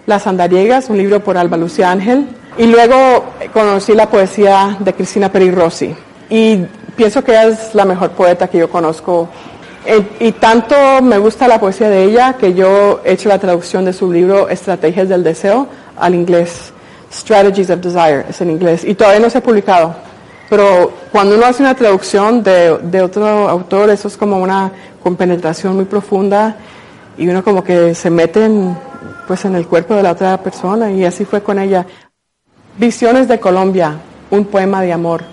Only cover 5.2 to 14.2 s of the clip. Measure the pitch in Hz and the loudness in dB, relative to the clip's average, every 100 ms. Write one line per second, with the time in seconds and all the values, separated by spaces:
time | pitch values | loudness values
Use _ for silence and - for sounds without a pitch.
5.2 | 196 196 185 185 170 - - 160 - - | -2 2 2 2 0 -2 -8 -10 -18 -20
6.2 | - 220 220 214 170 - - - 220 269 | -4 0 2 2 -2 -10 -12 -2 0 0
7.2 | 254 220 220 220 - 208 196 180 185 - | 2 4 4 0 -2 -2 0 0 -4 0
8.2 | 180 175 185 185 165 175 165 160 - 175 | 0 0 -2 -2 -2 -2 -4 -4 -4 -4
9.2 | 170 - - - - - - 220 196 - | -4 -10 -20 -20 -20 -12 -2 0 0 -2
10.2 | 233 - 226 233 233 285 269 269 254 208 | -2 2 2 2 2 2 4 4 2 2
11.2 | 214 - 247 220 202 190 214 196 190 226 | 0 2 2 2 0 0 0 2 2 4
12.2 | 254 254 190 180 190 196 202 - - 185 | 2 2 0 2 2 4 2 0 -2 -2
13.2 | 220 196 196 175 175 190 185 180 185 170 | 0 0 0 -2 -2 -4 -4 -2 -2 0